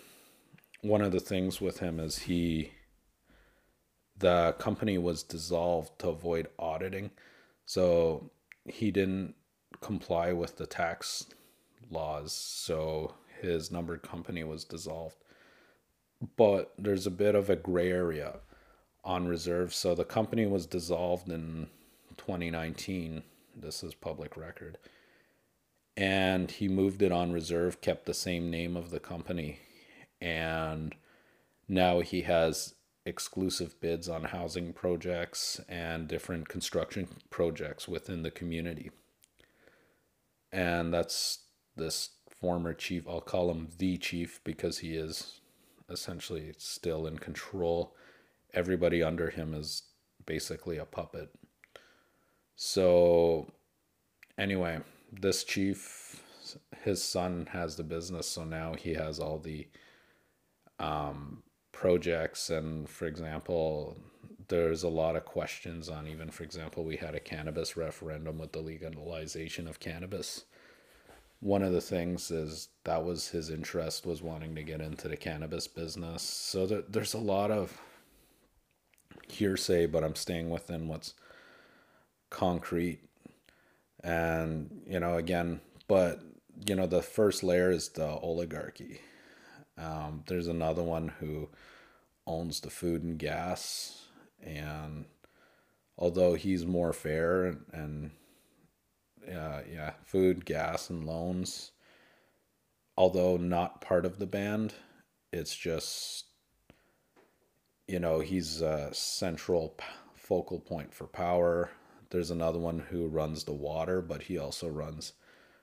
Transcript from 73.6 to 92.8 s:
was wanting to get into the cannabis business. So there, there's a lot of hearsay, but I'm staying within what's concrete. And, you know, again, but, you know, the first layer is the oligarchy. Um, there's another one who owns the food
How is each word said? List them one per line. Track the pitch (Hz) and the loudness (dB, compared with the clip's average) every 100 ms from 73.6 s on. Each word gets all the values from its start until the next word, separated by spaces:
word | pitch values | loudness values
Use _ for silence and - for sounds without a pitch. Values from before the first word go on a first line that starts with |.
| 78 87 80 - 90 | -4 -2 -2 -4 -4
was | 80 | -6
wanting | 82 80 80 | -6 -8 -8
to | 78 | -8
get | 76 78 | -6 -6
into | 78 78 - | -6 -6 -6
the | - | -6
cannabis | - 76 76 82 - | -6 -6 -4 -6 -6
business. | - 82 85 82 82 | -8 -8 -6 -8 -6
So | - - - 95 95 | -6 -6 -2 0 2
there, | 104 - | 0 0
there's | 110 107 | -2 -2
a | 110 | -2
lot | 104 98 104 | 2 2 4
of | 107 92 - - - - - _ _ _ _ _ _ _ _ _ - - | 2 0 -6 -20 -20 -20 -20 _ _ _ _ _ _ _ _ _ -20 -12
hearsay, | - 101 95 - 87 85 | 0 2 2 4 4 6
but | 80 | 4
I'm | 78 | 0
staying | - - 85 82 | -2 -4 -2 -2
within | 85 - 82 80 | -4 -4 -6 -4
what's | 78 - - - - - - - - _ _ _ _ - | -6 -8 -14 -20 -20 -20 -20 -20 -20 _ _ _ _ -12
concrete. | - 92 87 - 85 87 78 - _ - - _ _ _ _ _ _ | 0 2 2 0 0 0 -2 -12 _ -20 -20 _ _ _ _ _ _
And, | 82 85 82 82 80 80 76 - - | 0 2 4 2 2 -2 -4 -10 -2
you | 92 | 0
know, | 85 85 | 2 2
again, | 82 87 85 80 - - - | 2 2 2 -2 -8 -12 4
but, | 98 87 80 82 - _ - | 6 6 2 -10 -20 _ -6
you | 101 95 | 0 2
know, | 90 | 4
the | 87 | 2
first | - - 104 - | 2 4 6 6
layer | 92 87 90 | 4 6 6
is | 85 - | 4 0
the | - 76 | -2 -2
oligarchy. | 76 82 82 85 78 - - - - - - - - - - - - | -2 -2 -2 -2 -6 -10 -12 -16 -16 -20 -20 -20 -20 -20 -20 -20 -10
Um, | 80 78 76 78 76 | -6 -6 -6 -8 -2
there's | 90 85 | -2 0
another | 82 80 82 | 2 2 2
one | 85 82 80 - | 2 0 -2 -4
who | 78 76 76 - - - - - _ _ - | -4 -4 -6 -12 -20 -20 -20 -20 _ _ -6
owns | 82 85 - | -4 -2 -6
the | 80 | -8
food | - | -4